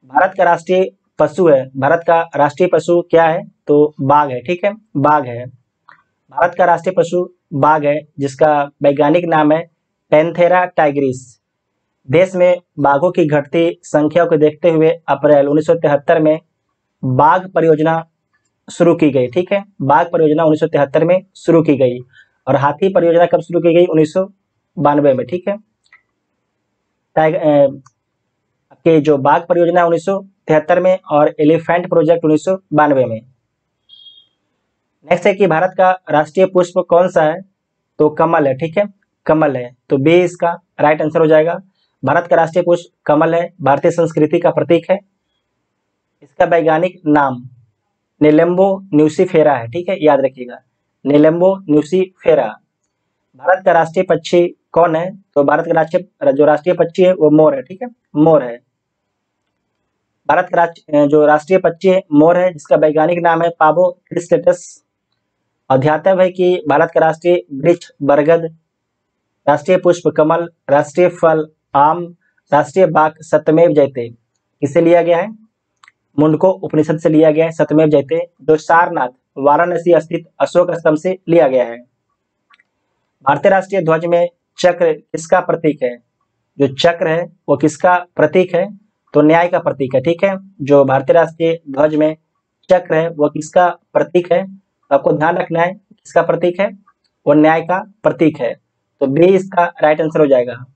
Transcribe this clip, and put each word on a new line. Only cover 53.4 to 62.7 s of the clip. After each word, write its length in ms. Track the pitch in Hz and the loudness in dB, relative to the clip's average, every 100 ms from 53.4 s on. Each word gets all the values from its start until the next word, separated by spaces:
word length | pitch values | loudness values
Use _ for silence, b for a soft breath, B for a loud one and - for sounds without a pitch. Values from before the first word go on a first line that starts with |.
| 147 185 | -2 0
का 80 | 196 | 2
राष्ट्रीय 320 | 170 160 185 185 | 0 0 -4 -2
पक्षी 480 | 165 - 175 175 - _ | -4 0 0 0 -6 _
कौन 240 | - 170 160 | 0 0 0
है? 200 | 180 208 | -6 -12
तो 280 | _ 143 | _ -2
भारत 200 | 143 151 | 0 -2
का 80 | 165 | 0
राष्ट्रीय, 600 | 160 160 180 180 _ 139 | -2 0 -4 -6 _ -2
जो 120 | 135 | 2
राष्ट्रीय 300 | 147 147 180 | 2 2 -2
पक्षी 280 | 175 165 175 | -2 -2 2
है 120 | 185 | 0
वो 160 | 185 151 | 2 2
मोर 240 | 151 156 | 4 2
है। 80 | 139 | 0
ठीक 200 | 127 190 | -10 -14
है, 60 | 247 _ _ 147 | -16 _ _ 0
मोर 260 | 156 151 | 2 2
है। 160 | 123 120 _ _ _ _ _ _ _ _ _ _ _ _ _ _ _ _ - | -2 -12 _ _ _ _ _ _ _ _ _ _ _ _ _ _ _ _ -2
भारत 200 | 156 180 | 0 0
का 20 | 175 | -2
राष्ट्र-, 500 | 170 170 - 147 143 | -2 -4 -2 0 2
जो 200 | 151 151 | 2 4
राष्ट्रीय 320 | 151 - 185 | 2 0 0
पक्षी 300 | 180 165 190 | 0 -2 0
है 140 | 185 190 | 0 0
मोर 240 | 147 156 175 | 2 4 2
है, 160 | 180 | 0
जिसका 240 | 156 - | -4 -2